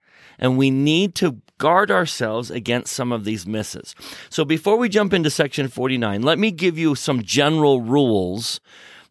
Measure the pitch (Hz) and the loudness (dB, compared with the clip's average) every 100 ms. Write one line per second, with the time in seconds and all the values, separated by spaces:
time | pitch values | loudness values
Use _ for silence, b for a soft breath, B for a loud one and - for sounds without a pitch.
0 | b b b b 127 127 135 135 147 160 | b b b b 0 2 2 2 2 2
1 | 196 - 180 117 - - 147 175 202 190 | 0 0 -2 -2 -12 -2 2 2 2 0
2 | 170 - 113 110 120 123 113 120 117 - | 0 -4 -4 -4 -6 -6 -4 -4 -4 -6
3 | 123 117 101 110 90 110 104 - - B | -4 -4 -4 -6 -6 -6 -6 -10 -16 B
4 | B B B - 143 156 202 220 240 202 | B B B -4 0 0 2 2 2 2
5 | 202 190 151 - 143 - 131 123 127 131 | 2 2 2 0 -2 -2 -4 -2 -2 0
6 | 113 101 127 170 220 170 185 160 160 135 | -2 0 0 2 0 0 -2 0 0 0
7 | - 131 104 131 143 160 147 135 113 139 | -2 -2 0 2 2 4 4 4 2 2
8 | 135 104 90 98 117 - B B B B | 4 2 0 -4 -8 -10 B B B B
9 | B | B